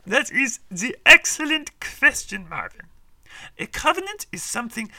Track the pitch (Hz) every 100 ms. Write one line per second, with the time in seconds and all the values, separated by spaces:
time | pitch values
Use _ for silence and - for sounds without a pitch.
0 | 185 247 - 247 262 - - 175 240 -
1 | - 330 - - 302 311 285 - - -
2 | 294 - - 196 165 160 - - - -
3 | - - - - - - - - 302 381
4 | 381 427 - 175 - - 233 233 214